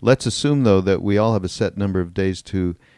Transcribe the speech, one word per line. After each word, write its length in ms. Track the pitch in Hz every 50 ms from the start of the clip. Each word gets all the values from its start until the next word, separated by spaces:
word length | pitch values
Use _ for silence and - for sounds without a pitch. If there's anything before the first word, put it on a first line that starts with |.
Let's 240 | - 113 135 - -
assume, 380 | 120 - - - 147 147 143 127
though, 180 | 110 98 95
that 180 | 90 98 95 90
we 160 | 90 101 101
all 160 | 104 107 113
have 120 | 113 98 90
a 40 | 87
set 300 | - - 110 92 - 98
number 240 | 101 98 92 92
of 100 | 87 87
days 300 | 87 98 95 95 92 -
to 340 | - - - 95 92 90 87 - _ _ _